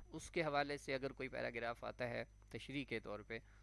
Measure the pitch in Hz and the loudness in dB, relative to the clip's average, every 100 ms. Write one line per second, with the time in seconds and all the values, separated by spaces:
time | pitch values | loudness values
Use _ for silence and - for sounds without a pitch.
0 | - 156 - 180 156 143 143 143 - 135 | -6 -6 -2 2 6 6 6 2 2 2
1 | 135 131 131 123 120 117 117 120 113 - | 2 0 -2 0 0 0 0 0 -2 0
2 | 123 120 117 - - - - 139 131 113 | 0 0 -4 -8 -10 -8 -4 -2 0 0
3 | 107 104 104 113 - - | 0 -4 -4 -6 -8 -18